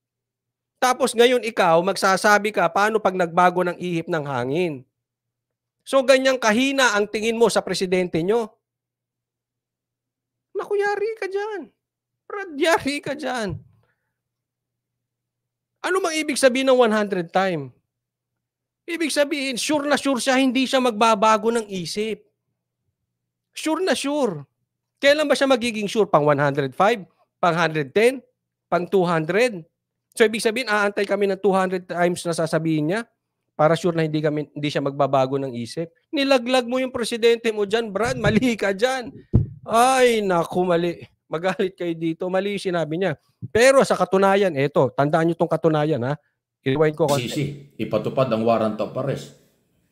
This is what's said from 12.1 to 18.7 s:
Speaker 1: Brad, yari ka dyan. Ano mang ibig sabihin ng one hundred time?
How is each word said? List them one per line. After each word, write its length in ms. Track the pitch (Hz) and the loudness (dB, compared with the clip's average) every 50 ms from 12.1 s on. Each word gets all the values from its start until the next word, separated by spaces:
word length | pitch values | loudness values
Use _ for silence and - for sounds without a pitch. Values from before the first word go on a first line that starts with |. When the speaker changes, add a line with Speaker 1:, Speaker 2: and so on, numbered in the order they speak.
| _ _ _ _ | _ _ _ _
Speaker 1:
Brad, 240 | - 403 392 381 302 269 | -12 -12 -12 -10 -4 -2
yari 400 | 320 320 339 - - 269 285 285 | 0 0 0 0 0 -4 -6 -6
ka 160 | 277 311 277 | -8 -8 -10
dyan. 400 | 294 294 254 254 247 220 190 160 - - _ _ _ _ _ _ _ _ _ _ _ _ _ _ _ _ _ _ _ _ _ _ _ _ _ _ _ _ _ _ _ _ _ _ _ _ _ _ _ _ _ _ _ | -8 -8 -8 -6 -6 -6 -6 -8 -10 -14 _ _ _ _ _ _ _ _ _ _ _ _ _ _ _ _ _ _ _ _ _ _ _ _ _ _ _ _ _ _ _ _ _ _ _ _ _ _ _ _ _ _ _
Ano 160 | - 302 359 392 381 | -4 -2 -2 0 0
mang 80 | 339 311 | -2 -2
ibig 240 | 311 302 302 285 | -2 -2 -2 -2
sabihin 320 | 220 - 262 233 262 269 262 | 0 0 0 0 0 0 2
ng 80 | 262 | 4
one 160 | 254 247 226 214 | 4 4 2 2
hundred 400 | 214 208 202 196 185 170 165 - | -2 -2 -2 -4 -6 -6 -4 -2
time? 400 | 185 190 190 180 151 139 127 117 _ _ _ _ _ _ _ _ _ _ _ _ _ _ _ _ _ _ _ | -2 -2 -2 -4 -6 -8 -10 -16 _ _ _ _ _ _ _ _ _ _ _ _ _ _ _ _ _ _ _